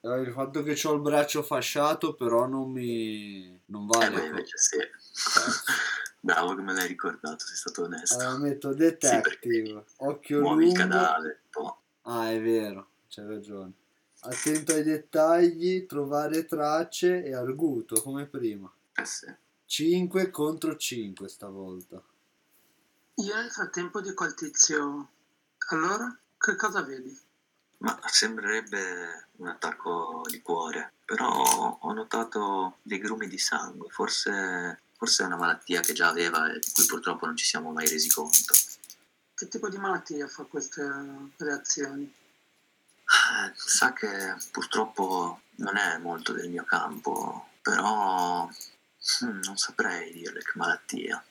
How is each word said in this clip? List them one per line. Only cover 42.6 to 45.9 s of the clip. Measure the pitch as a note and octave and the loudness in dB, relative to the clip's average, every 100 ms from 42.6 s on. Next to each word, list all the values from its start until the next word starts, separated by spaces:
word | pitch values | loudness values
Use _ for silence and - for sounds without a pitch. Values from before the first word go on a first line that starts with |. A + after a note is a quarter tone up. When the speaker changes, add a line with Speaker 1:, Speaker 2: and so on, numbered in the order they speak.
| _ _ _ _ - | _ _ _ _ 4
Speaker 2:
Eh, | - - - - | 6 6 2 -4
sa | - - - B2+ | -6 0 4 4
che | - G#2+ G2 F#2+ F#2+ - | 2 -4 -4 -6 -6 -8
purtroppo | - F#2+ G#2+ A2 - F#2 F#2 E2+ F2 _ - | -8 -4 -2 -2 0 0 0 -2 -6 _ -8
non | - G2+ | -2 0
è | G2 | 0